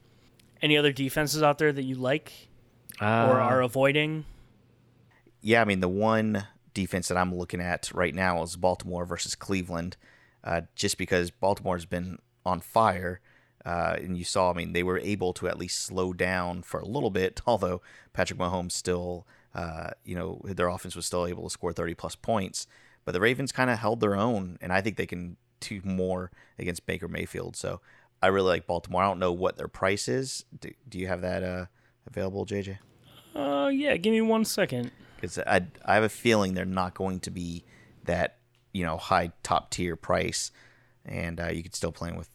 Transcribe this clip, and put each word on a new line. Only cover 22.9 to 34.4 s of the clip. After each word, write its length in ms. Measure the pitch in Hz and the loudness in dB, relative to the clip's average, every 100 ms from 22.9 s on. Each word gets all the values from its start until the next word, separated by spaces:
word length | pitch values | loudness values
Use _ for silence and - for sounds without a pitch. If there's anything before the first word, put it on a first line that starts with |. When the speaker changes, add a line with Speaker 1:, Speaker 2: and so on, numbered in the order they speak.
| _ - | _ -4
Speaker 2:
But 60 | |
the 80 | 90 | 2
Ravens 300 | 110 127 135 | 4 4 -2
kinda 260 | - 127 110 | 0 0 2
held 240 | 113 117 | 0 2
their 140 | 107 98 | 2 4
own, 420 | 117 107 90 85 | 2 0 -4 -8
and 120 | 90 | 0
I 80 | 95 | 0
think 140 | 104 - | 0 -2
they 80 | 87 | -4
can 300 | 87 87 87 _ - | -6 -8 -12 _ -14
do 200 | - 101 | -10 -6
more 460 | 92 92 92 92 92 - - - | -2 0 0 -2 -6 -12 -18 -8
against 280 | 90 87 - | -6 -6 -4
Baker 220 | 85 85 | -6 -6
Mayfield. 480 | 82 87 87 87 - | -6 -6 -8 -10 -8
So 240 | 92 90 _ - _ _ | -8 -8 _ -20 _ _
I 40 | 95 | 4
really 200 | 98 92 | 6 4
like 180 | 85 - | 4 0
Baltimore. 360 | 87 - 90 | -4 -2 2
I 60 | 98 | 2
don't 100 | 90 | 2
know 140 | 92 | 0
what 240 | 87 92 - | 2 0 -2
their 120 | 80 | -8
price 380 | - 95 104 - | -2 0 0 0
is. 380 | 127 135 - - - | -2 -2 -8 -12 -16
Do, 120 | - - 127 | -16 -16 -12
do 100 | 95 | -6
you 80 | 92 | -4
have 140 | 90 | -2
that, 200 | 90 92 | -2 -2
uh, 240 | 92 90 90 _ _ _ - | -4 -6 -8 _ _ _ -10
available, 380 | 95 95 98 | -6 -4 -4
J 180 | 98 101 | -4 -4
J? 160 | 98 98 - _ - - - | -4 -10 -16 _ -20 -20 -12
Speaker 1:
Uh, 360 | - 277 285 277 | -4 -2 0 2
yeah, 240 | 269 285 170 | 2 2 2
give 160 | 202 | 4
me 80 | 226 | 4
one 240 | 220 220 | 4 4